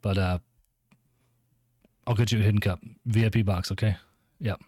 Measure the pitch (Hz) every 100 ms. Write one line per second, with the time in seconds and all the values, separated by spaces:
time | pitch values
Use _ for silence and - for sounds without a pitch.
0 | 101 95 92 90 _ _ _ _ _ _
1 | _ _ _ _ _ _ _ _ _ _
2 | - 110 117 110 104 101 101 87 - -
3 | - 110 113 113 101 90 - 98 107 92
4 | _ _ _ _ 120 -